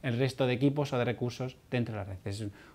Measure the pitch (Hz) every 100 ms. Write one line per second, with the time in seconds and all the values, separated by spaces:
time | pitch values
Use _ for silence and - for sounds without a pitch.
0 | 139 117 135 - 131 123 143 143 139 127
1 | 120 113 123 - 127 - - 127 113 107
2 | 95 95 104 101 104 - -